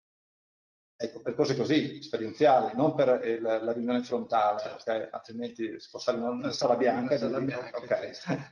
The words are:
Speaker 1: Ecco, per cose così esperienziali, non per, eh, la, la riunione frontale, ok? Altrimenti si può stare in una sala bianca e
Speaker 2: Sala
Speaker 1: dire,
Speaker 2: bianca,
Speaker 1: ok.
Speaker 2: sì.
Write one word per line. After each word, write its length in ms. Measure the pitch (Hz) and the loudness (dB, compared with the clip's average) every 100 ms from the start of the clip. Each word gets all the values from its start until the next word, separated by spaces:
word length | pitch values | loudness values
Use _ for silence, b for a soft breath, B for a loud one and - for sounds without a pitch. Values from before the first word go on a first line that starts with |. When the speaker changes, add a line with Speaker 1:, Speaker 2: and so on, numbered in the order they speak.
| _ _ _ _ _ _ _ _ _ _ | _ _ _ _ _ _ _ _ _ _
Speaker 1:
Ecco, 200 | 120 - | -8 -6
per 120 | - | -6
cose 220 | 117 135 127 | 0 0 2
così 420 | 113 151 - - | 2 2 2 -6
esperienziali, 760 | - 113 110 104 147 127 110 113 | -8 -6 -6 4 6 6 4 2
non 180 | 151 | 2
per, 280 | 143 127 123 | 4 4 4
eh, 160 | 120 113 | 2 -2
la, 240 | 113 113 | 0 0
la 80 | 113 | 0
riunione 320 | 120 120 123 | -2 0 -2
frontale, 680 | 123 120 110 113 104 107 - | 0 -4 0 2 2 2 -4
ok? 360 | - - 110 - | -6 -4 -4 -4
Altrimenti 680 | 107 - 113 120 117 110 107 | -10 -10 -8 -8 -4 -6 -6
si 100 | - | -12
può 80 | 120 | -4
stare 200 | - 117 | -2 0
in 60 | 120 | -2
una 260 | 123 139 | -2 -4
sala 240 | - 135 120 | 0 2 4
bianca 380 | 127 123 123 139 | 4 2 2 0
e 20 | |
Speaker 2:
Sala 220 | 117 131 | 0 0
Speaker 1:
dire, 160 | 135 123 | -2 -4
Speaker 2:
bianca, 220 | 117 120 | -8 -10
Speaker 1:
ok. 380 | 120 107 98 - | -2 -2 -2 -8
Speaker 2:
sì. 220 | - 143 - | -4 -4 -4